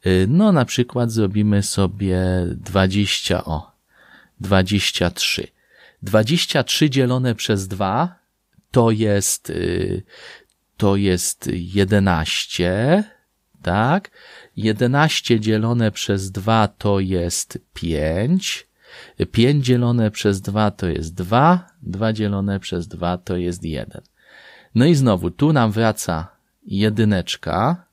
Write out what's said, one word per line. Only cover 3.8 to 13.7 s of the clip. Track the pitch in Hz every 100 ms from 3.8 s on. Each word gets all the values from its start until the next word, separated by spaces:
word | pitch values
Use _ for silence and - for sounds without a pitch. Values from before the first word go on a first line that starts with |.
| _ _ _ - _ _
dwadzieścia | 95 98 92 101 - - 87
trzy. | 87 - - - _ _ _ - _
Dwadzieścia | 98 107 110 170 - 151
trzy | 123 - 151
dzielone | 131 127 127 127 110
przez | - 104 95
dwa | 95 95 110 175 - _ _ _ _ _
to | - 117
jest, | 110 110 101 - - -
y, | 82 87 87 92 92 - - - - _ _ _ _
to | 104 98
jest | 101 90 - - -
jedenaście, | 87 87 98 98 104 98 82 80 - - - 87 95 127 185 208 _ _ _ _ _
tak? | -